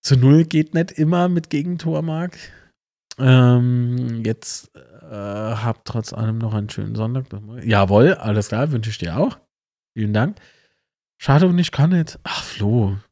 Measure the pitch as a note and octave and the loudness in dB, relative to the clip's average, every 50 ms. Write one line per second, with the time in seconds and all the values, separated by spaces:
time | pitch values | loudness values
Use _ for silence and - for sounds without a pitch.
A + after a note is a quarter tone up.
0 | _ - C#3 B2+ B2 C3+ C#3+ D#3+ E3 D#3+ - D#3 D#3 D#3 - D#3+ E3+ E3+ - - | _ 2 2 4 6 6 6 6 4 2 0 -2 -2 0 -2 -2 -2 -2 -2 -2
1 | D#3 D#3 F3 F3 F3 F3+ F3+ E3+ D#3+ _ - C#3+ D3 F3 F3+ D#3+ - E3 D#3+ - | 0 0 2 0 0 0 0 -2 -4 _ -6 -6 -4 -4 -8 -6 -4 -4 -4 -4
2 | D#3+ E3 D#3 D#3+ E3+ F3+ - - - - - - _ _ _ _ _ _ _ _ | -4 -4 -6 -6 -8 -8 -10 -16 -20 -20 -20 -20 _ _ _ _ _ _ _ _
3 | _ _ - - C3 C3 B2+ B2+ B2 B2 B2 B2 B2 B2 B2 B2 A#2+ A#2+ B2 B2 | _ _ -8 0 4 6 6 6 6 6 6 4 4 2 0 0 0 -2 -2 -4
4 | B2+ A#2+ A#2 A#2 A2 G#2+ A2 - - - - - - _ _ - - A#1+ - A#2 | -4 -4 -6 -4 -4 -4 -4 -4 -8 -14 -14 -14 -16 _ _ -20 -20 _ -20 -20
5 | - - A2 G#2 G2+ G2+ G2+ G#2+ A2 A2 A2+ A2 A2 A#2 A2+ _ _ - - A#2 | -20 -16 -14 -12 -10 -10 -8 -6 -6 -6 -6 -4 -4 -4 -4 _ _ -8 -8 -8
6 | A2 - - - A2 A2 A2 A2+ A2+ A2 G#2+ G#2+ G#2 A2 - - G2+ G#2 A2 A2 | -8 -6 -6 -4 -4 -4 -4 -4 -4 -4 -4 -4 -6 -6 -8 -8 -8 -6 -6 -6
7 | A2 A2+ B2 C3 C3 _ - G2+ G#2+ G#2 A#2 B2+ - A#2+ G#2+ G2+ G2 F2+ G2+ G#2 | -4 -4 -4 -6 -8 _ -14 -16 -16 -16 -18 -10 -2 0 2 2 4 6 6 6
8 | B2 E3 - - - A2 G#2 G#2+ G2+ - A2 A2 C3+ D#3 C#3+ A#2 G#2+ A2 A2 - | 6 6 4 2 -2 -2 -2 -2 -2 -2 -2 -2 -2 -2 -2 -4 -4 -6 -8 -8
9 | - E2+ D#2+ A2 F3+ C4 - _ _ _ _ _ _ _ _ _ _ _ _ A2 | -8 -6 -2 -2 -2 -2 -4 _ _ _ _ _ _ _ _ _ _ _ _ -6
10 | G#2+ G#2 G#2 D3 A#2+ E3+ G#3 - _ _ _ _ _ _ _ _ _ _ _ _ | -4 -2 0 0 0 -2 -4 -10 _ _ _ _ _ _ _ _ _ _ _ _
11 | _ _ _ _ - - C3+ D3+ F#3 F#3 F3 F3 F3 - - - C#3 E3 F#3 F3 | _ _ _ _ 0 2 4 4 4 4 2 2 0 0 0 0 2 2 2 2
12 | D#3+ - - - _ - - - - - - - G#2 G2+ A2+ B2 A2 G2 G2 G2+ | 0 -2 -8 -16 _ -10 -10 -10 -10 -12 -8 -4 -2 0 2 2 2 0 -2 -6
13 | - _ | -10 _